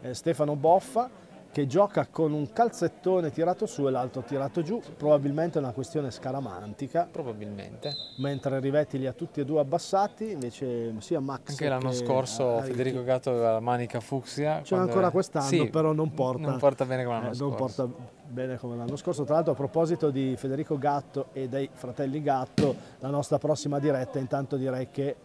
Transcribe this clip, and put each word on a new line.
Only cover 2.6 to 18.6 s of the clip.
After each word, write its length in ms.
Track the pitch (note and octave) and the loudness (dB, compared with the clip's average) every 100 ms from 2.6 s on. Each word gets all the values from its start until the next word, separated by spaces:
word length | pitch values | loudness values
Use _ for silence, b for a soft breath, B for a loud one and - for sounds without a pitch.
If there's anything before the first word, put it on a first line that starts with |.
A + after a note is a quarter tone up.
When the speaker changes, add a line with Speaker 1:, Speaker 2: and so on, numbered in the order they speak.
| A#3 - E3+ - - F#3 D#3+ | 2 2 -2 0 2 2 2
Speaker 1:
tirato 360 | - E3 F#3 G#3+ | 0 0 0 -2
su 200 | - C#3 | 0 0
e 60 | |
l'altro 300 | C3 B2+ C3 | 2 -2 -4
tirato 400 | A#2+ C#3 C#3 F3 | -4 -2 -2 -2
giù, 180 | D#3+ A3+ - - | -2 -4 -6 -4
probabilmente 640 | D3 D3 C#3 C#3+ E3+ D#3+ | 4 6 4 0 0 0
è 20 | |
una 120 | C3+ | -2
questione 360 | A#2+ B2+ D#3 C#3 | -4 -4 -4 -4
scaramantica. 1000 | - C3+ C3 B2+ F2+ G#2 G2+ C3+ E3 E3+ | -6 -6 -4 -6 -8 -10 -8 -4 0 -2
Speaker 2:
Probabilmente. 840 | - C#3 G#2+ G#2 G2+ F#2+ A#2 C#3+ C#3+ - - | -4 -8 -8 -8 -10 -10 -8 -8 -8 -10 -6
Speaker 1:
Mentre 380 | C#3 C#3 C#3 C3+ | -4 -2 -2 -2
Rivetti 360 | C3+ C#3+ D3 C3+ | 0 0 0 -2
li 80 | C3 | -4
ha 60 | |
tutti 300 | A#2 E3 - | -6 -8 -4
e 20 | C3+ | 0
due 140 | D#3 | 0
abbassati, 720 | C#3 D#3+ - - - - A3 | 2 0 0 0 0 -2 -8
invece 600 | F3+ B2 - C3 A#2+ A#2 A2 | -4 -6 -4 -4 -2 -4 -6
sia 200 | G2 E3 | -2 -2
Max 300 | C3+ C3+ - | -2 -6 -8
Speaker 2:
Anche 180 | C#3+ D3+ | -2 0
l'anno 220 | C3 C3 | 0 0
Speaker 1:
che 60 | B2 | -2
Speaker 2:
scorso 580 | B2 C3 B2+ - C3 A#2 | 2 2 2 2 2 2
Speaker 1:
Arichi. 100 | C3 | 0
Speaker 2:
Federico 320 | A#2+ B2+ B2+ | 0 0 0
Gatto 280 | B2 B2+ C3+ | 2 2 2
aveva 200 | B2 A2+ | 4 4
la 80 | A2+ | 4
manica 400 | A#2 A#2+ A#2+ A#2+ | 2 0 0 -4
fucsia. 600 | A2 C3+ B2 - D3 D#3 | -4 -6 -4 -2 0 0
Speaker 1:
C'è 80 | D3 | 0
Speaker 2:
Quando 180 | F#3 F#3 | 2 4
Speaker 1:
ancora 220 | F#3+ F3+ | 4 4
Speaker 2:
è 20 | |
Speaker 1:
quest'anno, 340 | F3 F#3 - C#3 | 2 0 0 2
Speaker 2:
Sì, 220 | C#3+ C3 | 4 4
Speaker 1:
però 220 | D#3 D#3 | 4 2
non 220 | D#3 D#3 | 2 0
porta, 340 | D3+ B2+ B2+ D3+ | 0 0 0 -2
Speaker 2:
non 100 | B2+ | 4
porta 280 | C#3 C3+ C3 | 4 4 -2
bene 180 | B2+ | 0
come 120 | B2 A#2 | 0 -2
l'anno 160 | A2+ | -2
Speaker 1:
eh, 40 | A#2+ | -4
non 140 | C#3+ A2+ | -4 -2
Speaker 2:
scorso. 280 | C3 - B2+ | -4 -2 -4
Speaker 1:
porta 160 | B2 B2 - D3+ | -4 -16 -18 -12
bene 280 | B2 C3 | -6 -6
come 200 | B2+ | -6